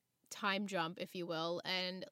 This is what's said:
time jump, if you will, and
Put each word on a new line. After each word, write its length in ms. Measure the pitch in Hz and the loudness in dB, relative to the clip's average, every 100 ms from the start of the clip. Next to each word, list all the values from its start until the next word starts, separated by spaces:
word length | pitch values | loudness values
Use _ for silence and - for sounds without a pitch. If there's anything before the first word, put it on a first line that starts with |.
| _ _ - | _ _ -14
time 360 | - 202 196 202 | -2 2 2 2
jump, 320 | 185 165 175 | 2 0 -2
if 160 | 180 185 | -4 -2
you 100 | 170 | -2
will, 360 | 160 165 175 - | 0 2 0 0
and 400 | 185 185 185 - | 0 0 -2 -6